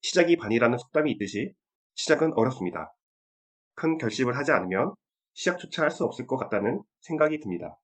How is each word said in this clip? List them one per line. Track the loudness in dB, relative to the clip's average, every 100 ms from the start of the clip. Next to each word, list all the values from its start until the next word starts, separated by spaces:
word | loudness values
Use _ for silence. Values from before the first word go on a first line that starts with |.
시작이 | 0 2 4 4
반이라는 | 4 4 4 2
속담이 | -2 0 0
있듯이 | -2 -4 -4 -6 -8 _ _ _ -10
시작은 | 0 2 2 2
어렵습니다. | 2 0 -6 -6 -12 _ _ _ _ _ _ _ _
큰 | -4 -2 0
결심을 | -2 0 -2 0
하지 | 2
않으면 | 0 2 0 0 -4 _ _ _ -4
시작조차 | -4 -4 -8 -2
할 | -2
수 | 0
없을 | -4 -4 -6
것 | -6
같다는 | -2 -2 0 -2 -8 _
생각이 | -8 0 0 0
듭니다. | -6 -6 -8 -14